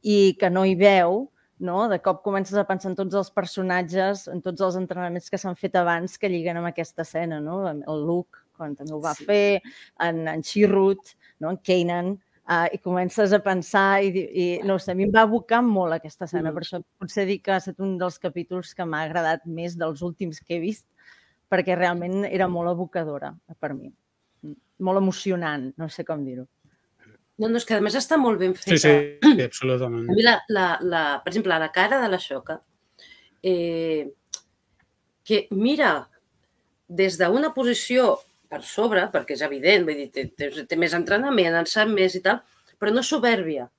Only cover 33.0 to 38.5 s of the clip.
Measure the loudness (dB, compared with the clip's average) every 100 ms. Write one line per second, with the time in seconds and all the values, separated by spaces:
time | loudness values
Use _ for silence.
33 | -20 -20 _ _ 0 0 0 -2 -2 -2
34 | -4 -12 _ -8 _ _ _ _ _ _
35 | _ _ 0 0 0 0 0 2 2 2
36 | -4 _ _ _ _ _ _ _ _ -2
37 | 0 2 2 2 0 0 0 0 2 2
38 | 4 2 -4 _ _